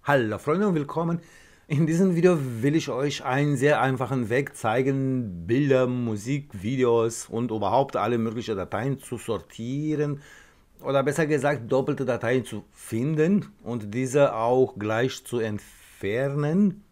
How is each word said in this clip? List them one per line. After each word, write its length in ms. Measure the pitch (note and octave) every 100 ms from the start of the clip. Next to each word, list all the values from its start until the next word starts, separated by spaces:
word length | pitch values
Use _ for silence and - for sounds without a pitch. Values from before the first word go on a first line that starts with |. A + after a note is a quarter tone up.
| -
Hallo 320 | C#3+ A2 G2+
Freunde 300 | - E3+ G#3
und 80 | E3
willkommen. 460 | C#3+ D#3+ E3 E3+ - - - _ -
In 220 | C#3+ D#3+
diesem 260 | E3 F#3+
Video 240 | E3+ F3+ E3+ C3 A2+
will 140 | C3+ D#3
ich 140 | D3
euch 340 | B2 C#3+ C#3
einen 320 | C#3 C3 D3 C#3
sehr 240 | C#3+ C3
einfachen 480 | C3 B2+ B2 C3+ A2
Weg 260 | B2 C#3
zeigen, 960 | - A2+ A#2 C3+ C3+ C3 B2+ A2+ F2 E2+
Bilder, 400 | B2+ D3 C3 B2+
Musik, 720 | B2 A#2+ G#2 A2+ C#3+ C#3+ G2+
Videos 680 | G2+ C3 B2 A#2 A2+ A2+ -
und 220 | A2+ A#2+
überhaupt 440 | A2 G2 A#2+ C#3 A2+
alle 220 | G#2+ A#2+
möglichen 400 | A2+ A2+ A2 G2
Dateien 420 | F2 G2+ C3 C3+
zu 180 | - A2+
sortieren 1040 | - G2+ - - A#2 C#3 D3+ D3+ D3 C#3+ - - - _ _ _
oder 220 | - C#3
besser 220 | C3+ D3 D3+
gesagt 460 | D3+ C#3+ C#3+ A2+
doppelte 320 | C3 C3+ C#3
Dateien 400 | B2+ A#2 A#2 B2+
zu 220 | A2+ G#2+ -
finden 800 | - - A2+ C3+ D#3 D#3+ G3+ - -
und 300 | - A#2+ G#2
diese 420 | A2+ C3 C#3 C#3 G#2+
auch 420 | A#2 B2+ C3 -
gleich 460 | G#2 A2 B2+ -
zu 160 | - A#2+
entfernen 1400 | A2 G#2 - - - - G2 A2+ C#3 C#3+ D3 F3 G#3 - -